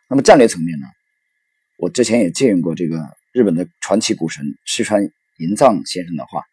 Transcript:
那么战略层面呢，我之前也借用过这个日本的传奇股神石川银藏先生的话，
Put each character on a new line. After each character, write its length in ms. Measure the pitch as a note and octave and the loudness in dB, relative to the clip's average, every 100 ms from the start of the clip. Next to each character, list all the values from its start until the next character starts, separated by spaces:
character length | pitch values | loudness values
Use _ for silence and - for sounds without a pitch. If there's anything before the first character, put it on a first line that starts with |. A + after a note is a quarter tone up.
| - | -6
那 60 | C3+ | 2
么 60 | |
战 160 | - E3+ | 6 8
略 100 | A#2 | 6
层 160 | E2+ | 2
面 160 | E2 D#2 | -6 -6
呢， 80 | C2 _ _ _ _ _ _ _ _ - | -12 _ _ _ _ _ _ _ _ -8
我 120 | F2 | -6
之 160 | - A2 | 0 2
前 160 | A#2+ | 2
也 100 | F2+ | 0
借 180 | - C3+ | 2 2
用 120 | F#2 | 2
过 120 | E2 | -2
这 140 | D#2+ E2 | -4 -4
个 180 | E2 D2 _ _ | -6 -10 _ _
日 100 | B2 | 0
本 100 | G#2 | 2
的 140 | E2 E2+ - | 2 -4 -10
传 180 | - G#2 | -4 -2
奇 140 | - | -2
股 160 | G2 E2 | -4 -4
神 160 | - C#2+ - - | -6 -12 -12 -10
石 200 | - A2 | -6 -2
川 240 | G#2 G2+ _ _ - | -2 -2 _ _ -10
银 180 | - D#3 | -6 2
藏 300 | C3+ F2+ - | 2 2 -4
先 200 | F2+ E2+ | -10 -8
生 100 | D#2+ | -10
的 100 | B1 | -10
话， 160 | - - | -12 -12